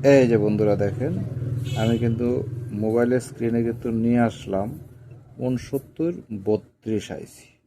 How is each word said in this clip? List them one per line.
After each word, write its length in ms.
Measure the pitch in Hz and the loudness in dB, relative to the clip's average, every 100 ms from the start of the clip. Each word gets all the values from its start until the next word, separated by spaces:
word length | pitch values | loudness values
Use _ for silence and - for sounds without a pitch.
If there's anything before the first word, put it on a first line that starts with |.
এই 240 | 135 139 123 | 8 8 8
যে 100 | 113 | 4
বন্ধুরা 380 | 104 104 107 101 | 2 2 2 2
দেখেন, 420 | 101 98 131 185 - - - - - 113 | 0 -2 -4 -4 -6 -6 -6 -6 -6 -2
আমি 220 | 110 117 | 0 2
কিন্তু 500 | 117 113 120 127 - - - | 0 0 0 -2 -4 -10 -8
মোবাইলের 480 | 104 110 117 120 127 | -4 0 2 2 0
স্ক্রিনে 420 | 120 - 117 117 | -2 -6 -2 0
কিন্তু 280 | 117 117 120 | -2 -4 -4
নিয়ে 300 | 113 117 120 | 0 2 2
আসলাম 580 | 117 - - 98 104 143 - - - - - - | 2 -2 -4 -4 -4 -8 -16 -20 -20 -20 -20 -8
ঊনসত্তর 760 | 127 127 - 139 - - 165 175 - 107 | -4 -4 -4 -8 -8 -6 -4 -4 -10 -8
বত্রিশ 680 | 98 107 - _ 113 107 - | -2 -2 -2 _ -4 -4 -4
আইসি। 360 | 78 - - - _ | -12 -14 -20 -20 _